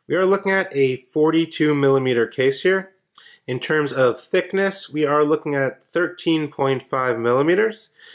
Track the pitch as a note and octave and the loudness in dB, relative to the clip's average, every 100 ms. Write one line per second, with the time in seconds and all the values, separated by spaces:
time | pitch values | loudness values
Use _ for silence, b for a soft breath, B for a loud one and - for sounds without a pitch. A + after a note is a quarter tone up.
0 | - E3 F#3 G3 G3 F#3+ F3+ C#3 C3+ B2+ | -4 0 2 0 0 -2 -2 0 0 0
1 | - D#3 D#3 D#3+ E3 - D3+ D3 C#3 C3+ | -6 0 2 2 -2 0 0 2 2 2
2 | C3 A#2+ A2+ - C3 C3+ F3+ F#3+ F#3+ _ | 2 0 0 0 0 0 0 0 -4 _
3 | _ B B B - B2+ - D#3 D3 B2+ | _ B B B -10 -8 -2 -2 0 2
4 | B2+ A2+ - F#3 F3+ F#3+ G3 F#3+ - D3 | 2 0 -2 -2 0 -2 -2 -4 -8 -2
5 | D3 D3 D3 D3+ D3+ C#3+ C3+ - _ E3+ | 0 2 2 0 -2 -2 -2 -4 _ -4
6 | E3+ F3 - D#3+ D3 - C3+ C3 - C3+ | -4 -4 -2 -2 -2 -2 0 0 -4 -2
7 | B2+ A#2 A#2 B2 D3+ F#3 A3 G#3+ - B | -2 0 2 2 2 2 0 -4 -14 B
8 | B | B